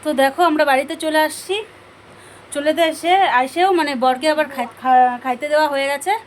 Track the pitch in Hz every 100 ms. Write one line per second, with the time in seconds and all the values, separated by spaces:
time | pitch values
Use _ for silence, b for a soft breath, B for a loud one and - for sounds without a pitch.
0 | 302 269 269 269 349 302 294 262 277 320
1 | 320 311 311 302 - 392 440 - - -
2 | - - B B - 285 294 311 330 311
3 | 330 381 359 240 262 330 370 359 294 269
4 | 254 254 311 302 302 - 233 - 254 254
5 | 247 247 262 247 294 302 311 277 269 277
6 | 311 440